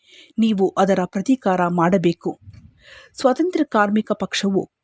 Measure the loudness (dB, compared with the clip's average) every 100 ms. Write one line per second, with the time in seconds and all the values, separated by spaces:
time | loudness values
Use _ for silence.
0 | _ -20 -14 -2 -2 2 0 2 0 2
1 | -2 -6 -2 0 0 0 0 2 2 2
2 | 0 -2 -8 -10 -18 -20 -20 _ -20 -20
3 | -20 -2 0 2 -2 -2 -2 0 2 0
4 | -2 -6 -4 -4 -2 -2 -4 _